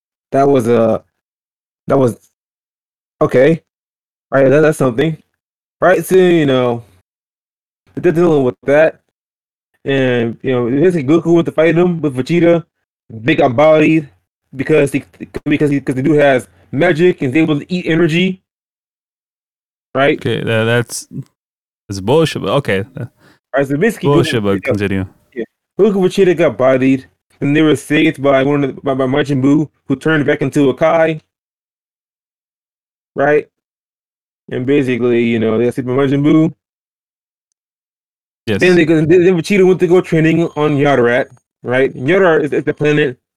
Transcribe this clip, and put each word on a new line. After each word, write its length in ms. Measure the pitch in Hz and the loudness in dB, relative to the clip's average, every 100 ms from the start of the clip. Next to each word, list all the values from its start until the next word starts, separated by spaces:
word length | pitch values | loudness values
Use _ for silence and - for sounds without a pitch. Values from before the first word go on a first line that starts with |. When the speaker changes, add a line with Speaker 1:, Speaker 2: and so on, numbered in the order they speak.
| _ _ _ | _ _ _
Speaker 1:
That 120 | 135 139 | 0 2
was, 180 | 139 117 | 2 2
uh, 360 | 120 110 110 - _ _ _ _ _ _ _ - | 2 2 -2 -6 _ _ _ _ _ _ _ -4
that 120 | 139 | 0
was, 320 | 127 101 _ _ _ _ _ _ _ _ _ _ | 0 -2 _ _ _ _ _ _ _ _ _ _
okay. 420 | 151 123 139 165 - _ _ _ _ _ _ | -2 2 2 0 -6 _ _ _ _ _ _
All 80 | 135 | 0
right, 80 | 135 | 2
that, 120 | 143 | 4
that's 180 | 156 151 | 2 2
something." 440 | 131 117 156 156 _ _ _ _ _ _ | -2 0 -4 -4 _ _ _ _ _ _
Right? 240 | 160 185 165 | 0 2 2
So, 120 | 185 | 2
you 300 | 180 170 143 | 4 2 2
know, 360 | 131 123 120 - _ _ _ _ _ _ _ _ _ _ - | 0 0 -4 -8 _ _ _ _ _ _ _ _ _ _ -4
they're 180 | 165 | -2
dealing 300 | 165 175 151 127 | 0 2 2 0
with 120 | - | -4
that. 400 | - 147 160 - _ _ _ _ _ _ _ _ - | 0 2 2 -2 _ _ _ _ _ _ _ _ -6
And, 540 | 135 131 123 117 110 | -2 0 0 -2 -6
you 80 | 131 | -4
know, 200 | 123 120 | -2 -2
basically 340 | 139 175 175 131 | 0 0 0 0
Goku 300 | 170 165 170 | 0 2 0
went 120 | 160 | 0
to 60 | |
fight 240 | - 160 165 | 0 0 2
him 240 | 180 165 | 0 0
with 160 | 147 127 | -4 -4
Vegeta. 480 | 127 170 170 170 - _ _ _ _ | -2 0 2 2 -2 _ _ _ _
They 240 | 110 117 160 | -8 -4 0
got 200 | 143 117 | 0 2
bodied 540 | 156 156 156 160 143 _ _ _ _ 135 | 4 4 4 0 -2 _ _ _ _ -12
because 360 | 135 151 139 | -2 0 0
he, 120 | 139 - _ - - - | -2 -8 _ -14 -10 -6
because 260 | 151 147 | -2 0
he, 100 | 143 | -2
'cause 140 | - 131 | -4 -4
the 80 | |
dude 140 | 139 151 | 0 2
has 320 | 143 131 - _ _ | 2 2 -2 _ _
magic 480 | 127 175 151 180 175 | -2 0 2 0 0
and 100 | 139 | -2
is 60 | 143 | 0
able 220 | 160 147 | 0 -2
to 120 | - | -4
eat 120 | 180 - | -8 -4
energy. 560 | 160 170 165 185 185 _ _ _ _ _ _ _ _ _ _ _ _ _ _ _ 131 | 0 0 0 -2 -4 _ _ _ _ _ _ _ _ _ _ _ _ _ _ _ -2
Right? 240 | 143 151 | 0 0
Speaker 2:
Okay, 220 | 123 110 | -4 -4
tha-, 240 | 104 113 113 | -2 -2 0
that's, 420 | 120 117 - - 127 - _ _ _ _ _ _ | -2 -2 -10 -14 -16 -18 _ _ _ _ _ _
that's 120 | 98 | -8
bullshit, 420 | 95 151 156 - | 0 0 0 -2
but 80 | 90 135 | -4 -4
okay. 280 | 127 98 101 - | -2 -4 -4 -12
Speaker 1:
All 140 | 113 - _ _ _ 135 | -14 -16 _ _ _ -4
right, 60 | 135 | -4
so 80 | 143 | -2
basically 320 | 220 - 143 | -2 -2 0
Speaker 2:
Bullshit, 340 | 147 131 117 | 0 0 -2
Speaker 1:
Goku, 20 | 101 | -2
Speaker 2:
but 80 | 98 | -2
Speaker 1:
yeah, 40 | - | -2
Speaker 2:
continue. 420 | 104 101 98 95 _ _ 131 | -4 -2 -4 -6 _ _ -12
Speaker 1:
yeah. 100 | 110 _ _ - | -12 _ _ -2
Goku 160 | 214 196 | 0 2
and 20 | 180 | -2
Vegeta 260 | - 185 156 | 2 0 2
got 200 | 160 107 | 0 0
bodied, 480 | 127 131 131 135 - _ _ _ | 0 2 2 0 -4 _ _ _
and 140 | 143 147 | -2 0
they 80 | |
were 140 | 156 139 | 2 0
saved 440 | - 151 160 151 | -2 0 0 0
by 200 | 139 135 | 0 0
one 220 | 135 143 139 | 0 -2 -4
of 100 | - | -6
the, 60 | |
by, 140 | 139 131 | -6 -4
by 100 | 131 | -2
Majin 360 | 143 143 139 | -2 -2 -2
Buu, 280 | 135 151 151 _ _ | 0 0 -2 _ _
who 80 | 135 | -4
turned 300 | 156 156 139 | -2 -2 0
back 160 | 147 | -2
into 280 | 139 147 139 | -2 0 0
a 40 | 131 | 0
Kai. 460 | 160 165 160 156 - _ _ _ _ _ _ _ _ _ _ _ _ _ _ _ _ _ _ - | 0 2 0 -2 -12 _ _ _ _ _ _ _ _ _ _ _ _ _ _ _ _ _ _ -4
Right? 340 | 139 151 - _ _ _ _ _ _ _ _ _ - | 0 0 -2 _ _ _ _ _ _ _ _ _ -12
And 160 | 123 127 | -8 -2
basically, 560 | 147 131 123 123 120 | 0 0 -2 0 0
you 160 | 120 117 | 0 0
know, 180 | 110 110 | -2 -2
they 80 | 120 | -2
got 80 | 120 | -4
saved 120 | 123 | -4
by 60 | |
Majin 300 | 127 139 139 147 | -2 0 0 2
Buu. 280 | 160 165 - _ _ _ _ _ _ _ _ _ _ _ _ _ _ _ _ _ _ - | 2 0 -4 _ _ _ _ _ _ _ _ _ _ _ _ _ _ _ _ _ _ -6
Speaker 2:
Yes. 140 | 101 | 0
Speaker 1:
Then 140 | 180 175 | 2 2
they 80 | 160 | 2
go, 120 | 160 | 2
then, 120 | 156 | 2
then 280 | 180 175 180 | 2 4 0
Vegeta 280 | - 196 185 | 0 2 2
went 120 | 185 | 2
to 60 | 175 | 2
go 140 | 180 | 2
training 420 | 175 165 160 165 | 2 0 0 0
on 300 | 170 147 151 | -2 -2 -2
Yadarat, 600 | 143 143 131 120 123 - - _ _ | 0 2 2 2 0 -4 -10 _ _
right? 320 | 120 127 135 139 | -4 -2 -2 -2
Yadarat 480 | 131 190 185 156 151 | -2 2 2 2 0
is, 80 | |
is 120 | - 151 | -4 -4
the 100 | - | -4
planet 440 | 151 151 147 123 _ | -2 0 -2 -4 _